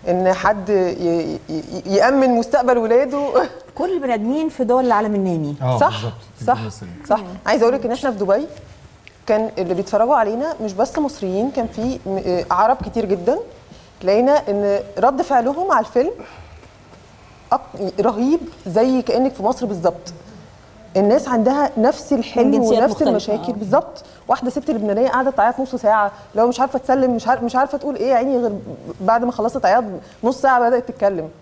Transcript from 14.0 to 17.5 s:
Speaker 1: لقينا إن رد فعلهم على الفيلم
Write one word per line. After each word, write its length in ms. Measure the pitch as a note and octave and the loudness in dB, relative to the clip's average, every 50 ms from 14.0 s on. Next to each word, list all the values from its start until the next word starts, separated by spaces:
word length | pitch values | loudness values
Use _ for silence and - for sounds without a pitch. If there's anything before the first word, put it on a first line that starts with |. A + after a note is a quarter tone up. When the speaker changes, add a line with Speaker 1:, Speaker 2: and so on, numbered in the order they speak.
Speaker 1:
لقينا 400 | - F#3 G3+ A3 B3 C4+ C#4+ D4 C#4+ G#3 | 0 2 2 4 4 4 4 2 2 0
إن 320 | G3+ G3+ G3+ G3+ G3+ G3 - - - F#3 | -2 0 0 0 0 -2 -2 -6 -4 2
رد 240 | F#3+ B3+ C4+ C4 | 2 2 2 2
فعلهم 500 | E4+ - C#4 B3 A#3 B3+ C#4+ D#4 F4+ G4 | -2 2 2 2 2 2 -2 -2 0 2
على 140 | D#4+ A#3+ A3 | 2 0 0
الفيلم 240 | - - B3 C4+ F4 A#4+ - - - - - - - - - - - - - - - - - - - - - - - - - - - | 0 0 0 0 0 -2 -8 -16 -20 -20 -20 -20 -20 -20 -20 -20 -20 -20 -20 -20 -20 -20 -20 -20 -20 -20 -20 -20 -20 -20 -20 -4 -2